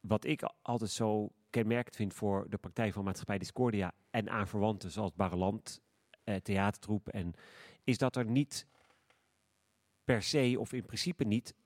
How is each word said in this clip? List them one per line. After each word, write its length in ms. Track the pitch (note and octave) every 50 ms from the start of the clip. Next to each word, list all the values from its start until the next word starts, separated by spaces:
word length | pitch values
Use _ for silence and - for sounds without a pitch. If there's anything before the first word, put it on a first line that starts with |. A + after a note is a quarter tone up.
wat 240 | - G2 G#2+ A2 -
ik 180 | C3+ D3+ -
a-, 120 | - A2 - _
altijd 280 | _ - A#2+ A#2 A2 G2+
zo 420 | - - A2+ A2 G#2+ G#2+ G#2 G#2 _ _ _ _
kenmerkend 460 | - A#2 A2+ G#2+ A#2 A#2+ A#2+ - -
vind 180 | - A2 F#2+ -
voor 320 | - - G#2 G2 G2 G2+ E2
de 80 | A2+ G#2+
praktijk 340 | - G2+ - - A#2 G#2+
van 120 | F#2 G#2+ G2
Maatschappij 340 | G2 F#2 - - - G#2 G2
Discordia 540 | F2+ - - - B2+ A#2+ G#2+ G2+ F#2+ F2+ - _ _ _
en 200 | - A#2 G#2 G2
aanverwanten 600 | A2+ A2 G2+ F2+ - G#2+ G2 G#2+ G#2+ F#2+ - F2+
zoals 240 | - G#2+ G#2 F#2 -
Barreland, 680 | - G2+ F#2 F2 F2+ F#2 F#2+ G#2 A2 - - - - _ _ _ _ _ _ - _ _
eh, 120 | - G#2
theatertroep, 720 | F#2+ - - G2+ F#2+ G2 G2+ - - - - G#2+ G2+ - -
en, 240 | - G#2 F2 F2 E2 - - - - - - - - _ _
is 140 | - B2 -
dat 180 | C#3 B2+ -
er 80 | C3 A#2+
niet 400 | A2 A#2 C3+ D3 - - - - _ _ _ _ _ _ _ _ _ _ _ _ _ _ _ _ _ _ _ _ _ _ _ _ _ _ _ _
per 180 | - B2+ A2
se 320 | G2 - - D3+ C3 B2 B2 A#2
of 140 | A2+ -
in 120 | - B2 -
principe 380 | - - A2+ - F3 F3 _ C#3
niet 300 | G#2+ G#2 A#2+ - - - _ _